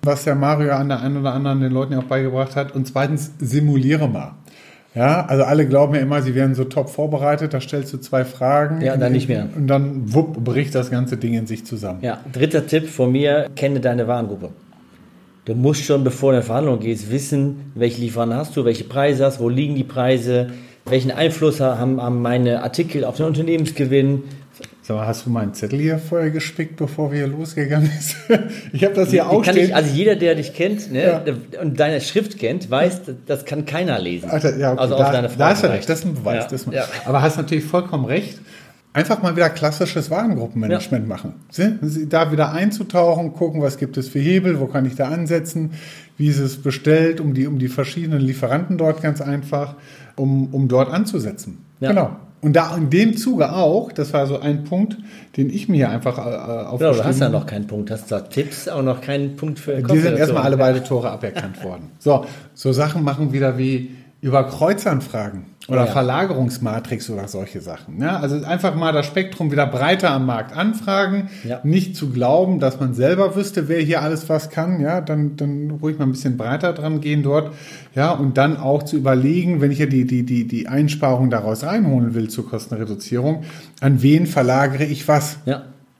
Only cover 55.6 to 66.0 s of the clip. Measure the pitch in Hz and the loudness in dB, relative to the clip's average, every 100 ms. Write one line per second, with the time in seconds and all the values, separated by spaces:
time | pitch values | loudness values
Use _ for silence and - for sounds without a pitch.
55.6 | - 165 120 117 127 120 123 107 - 117 | 0 2 2 0 -4 -4 -6 -6 -6 -6
56.6 | 101 123 160 120 110 131 131 107 - 104 | -6 0 4 4 2 2 2 2 -2 -6
57.6 | 104 107 104 110 - 104 - - 147 - | -6 -6 -6 -8 -4 -6 -4 -4 -4 -6
58.6 | - 143 131 127 - 143 143 143 156 147 | -8 -2 -2 -2 -4 -4 -4 -6 -8 -6
59.6 | - 135 123 156 165 156 156 160 135 135 | -4 -2 4 4 4 2 2 2 2 4
60.6 | 131 127 127 127 117 110 107 170 95 92 | 4 4 0 -2 -2 -4 -6 -6 -8 -10
61.6 | 95 87 78 - 143 135 - - - - | -12 -12 -16 -4 2 2 2 -16 -20 -6
62.6 | 135 127 151 165 147 135 151 135 135 123 | -2 0 0 0 -2 0 -2 0 0 0
63.6 | 131 131 127 - - _ 135 135 135 - | -2 -2 -6 -14 -20 _ 0 2 2 0
64.6 | 160 202 208 139 - 113 101 95 - - | 0 2 0 -2 -2 -6 -6 -8 -16 -20
65.6 | - 131 120 123 | -2 0 2 2